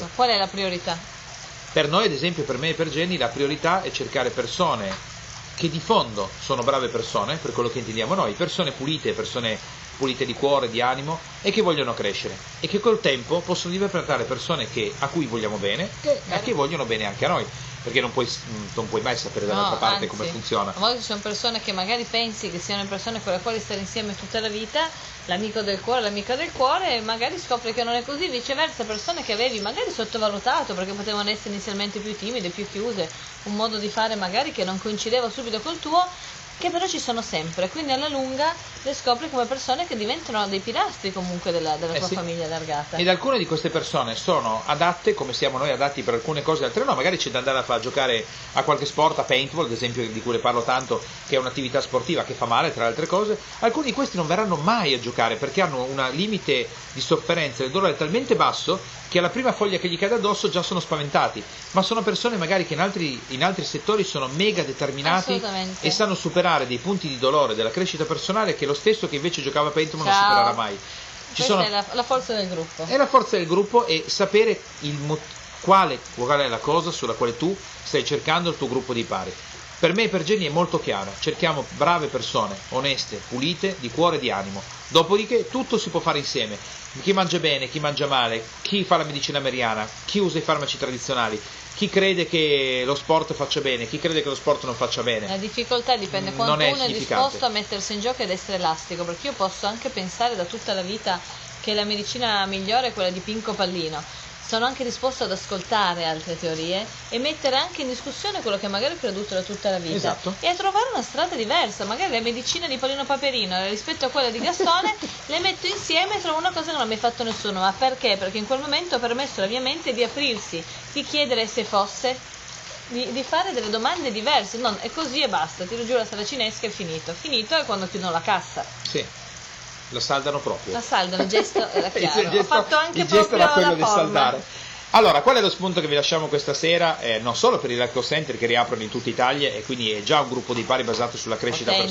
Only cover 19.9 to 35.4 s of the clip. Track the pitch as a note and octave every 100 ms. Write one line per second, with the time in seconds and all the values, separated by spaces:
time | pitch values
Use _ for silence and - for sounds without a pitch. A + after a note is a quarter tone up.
19.9 | G2+ G#2 G#2 - A2+ - A2 G2 F3+ A3+
20.9 | A#3+ - G#3 G#3+ G#3 A#3 A3+ A3 F#3+ F#3
21.9 | A#3+ A#3 A#3 A#3 G#3+ G#3+ F3 - G3+ G3
22.9 | F#3+ A3+ A3+ G3 F3+ A#3 A3 - G3+ F#3+
23.9 | A3+ G#3 F#3+ G3 A3+ A3 G#3 A3 D4+ D#4+
24.9 | - - - - F3+ G#3+ A3 G3+ F#3+ A#3
25.9 | B3 G#3 G3+ G3 C4 E4 - C4 F4 F4+
26.9 | A#3 G#3+ A3+ C4 F4 - A#3+ A#3 A#3+ A#3
27.9 | A#3+ A#3+ C#4+ F4 B3 A#3+ C#4 D#4+ D#4 G#3+
28.9 | G#3 E4+ E4+ A#3+ G#3 B3+ A3 G#3 D#4+ B4+
29.9 | - - A3+ G#3+ G3+ B3 D#4 C4 F#3 F#3+
30.9 | G3+ G#3 G#3 G3+ G#3+ G#3+ G3+ G#3+ G3 G#3
31.9 | G#3 G#3+ - G#3 B3 F3 G#3 G3+ G3 A#3
32.9 | G3 D#3+ - - - G#3 G#3 A3+ G#3+ G#3
33.9 | A3 A3 G#3 F3+ G#3+ D4 A3+ F#3 F#3+ A3
34.9 | G#3 A3 B3 A#3 C4+